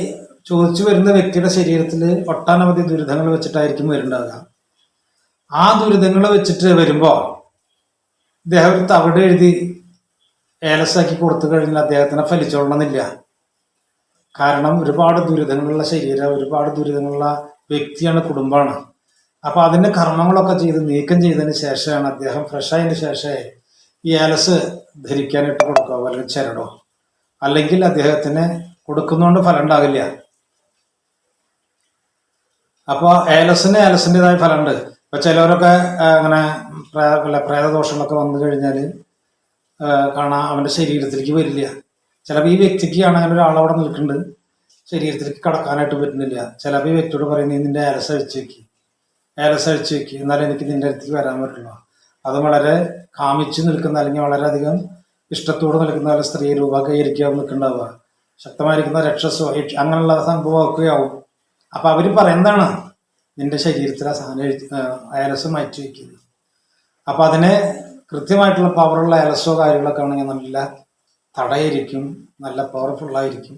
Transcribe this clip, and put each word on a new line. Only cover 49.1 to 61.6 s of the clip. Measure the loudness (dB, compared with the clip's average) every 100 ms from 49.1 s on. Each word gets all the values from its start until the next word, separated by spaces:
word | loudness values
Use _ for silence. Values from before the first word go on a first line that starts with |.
| _ _ -4
ഏലസ് | 0 0 0
അഴിച്ചു | -2 -2
വെക്ക്, | -6 -8 -8
എന്നാലേ | -2 -2
എനിക്ക് | -2 -4 -4
നിന്റെ | -2 -4
അടുത്തേക്ക് | -6 -6 -4
വരാൻ | -4 -6
പറ്റുള്ളൂ." | -8 -12 -20 -20 _ _ _ _
അത് | -6 -2
വളരെ | 2 2 2 0 -2 -8 -16 -6
കാമിച്ച് | -2 -2 -2 -2
നിൽക്കുന്ന | -2 -2 -2 -2
അല്ലെങ്കിൽ | -2 -2 -2
വളരെയധികം | -2 -2 -2 -2 -4 -6 -16 _ _ -14
ഇഷ്ടത്തോട് | -10 -6 -2 0 0
നിൽക്കുന്ന | 0 -2 -2
ഒരു | -2
സ്ത്രീ | -2 -4 -2
രൂപ | 0 0 -2 -2
കൈയിരിക്കാവും | 0 0 0 -2 -2
നിൽക്കുന്നുണ്ടാവുക, | -4 -4 -4 -4 -10 -16 _ _ _ _
ശക്തമായിരിക്കുന്ന | -18 -4 0 0 0 -2
രക്ഷസോ | -2 -2 -4 -4 -4 -4
യക്ഷ-, | -4 -4
അങ്ങനെയുള്ള | -2 0 2 2 0
സംഭവമൊക്കെ | -2 0 0 0 0 0
ആവും. | 0 -2 -8 _ _ _ _